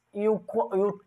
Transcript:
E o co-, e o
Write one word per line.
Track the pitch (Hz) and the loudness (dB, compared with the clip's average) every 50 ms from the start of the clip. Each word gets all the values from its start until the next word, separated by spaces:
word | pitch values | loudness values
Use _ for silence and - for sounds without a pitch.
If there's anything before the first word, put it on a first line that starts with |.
| _ _ - | _ _ -6
E | 202 208 | 0 0
o | 214 214 - | 2 0 0
co-, | - - - 226 - - 190 | -2 -4 -2 -2 -2 0 0
e | 190 | 0
o | 202 202 196 - - | 2 0 -2 -4 0